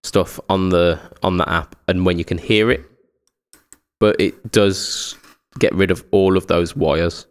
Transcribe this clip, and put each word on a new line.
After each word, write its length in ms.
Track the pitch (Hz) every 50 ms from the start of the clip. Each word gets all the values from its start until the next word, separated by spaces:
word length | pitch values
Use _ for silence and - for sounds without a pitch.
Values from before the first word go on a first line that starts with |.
stuff 380 | - - - 101 90 - - - - -
on 220 | 95 95 92 92
the, 280 | 90 85 87 87 82 - - - - _
on 140 | - 92 90
the 120 | 87 80 -
app 280 | 82 82 78 - - _ _
and 180 | - 92 90 92
when 140 | 92 87 85
you 60 | 85
can 120 | - 92
hear 320 | 85 - - 110 107 107 117
it, 160 | - - - _ _ _ _ _ _ _ _ _ _ _ _ _ _ _ _ _ - _ _ _ _ _
but 200 | 107 104 - -
it 300 | - - - - - 107
does 640 | - 110 101 98 95 - - - - - - - - - _ - _ _ _ _ _ -
get 120 | - -
rid 200 | - 90 98 90
of 120 | 92 - - _
all 260 | - 98 95 95 95
of 120 | 92 - -
those 260 | 85 85 87 82 -
wires. 540 | 73 82 78 73 80 85 85 - - - _